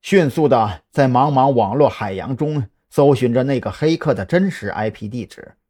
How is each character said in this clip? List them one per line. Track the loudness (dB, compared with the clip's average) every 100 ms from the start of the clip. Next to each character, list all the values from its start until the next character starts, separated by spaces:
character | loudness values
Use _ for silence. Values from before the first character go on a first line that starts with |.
迅 | 2 2 2
速 | 2 2
地 | 2 0 -4 _
在 | 0 2
茫 | 2 2
茫 | 2 2
网 | 2 0
络 | 2 2
海 | 2 -8
洋 | -8 -8 -6
中 | -4 -4 -8 _ _
搜 | 2 4 4
寻 | 2
着 | 0
那 | 0 -2
个 | -4
黑 | -4 -2 -2
客 | -2
的 | -4
真 | 0 0 0
实 | -4 -8
I | -6 -6
P | -6 -12
地 | -10 -12
址。 | -16 -20 _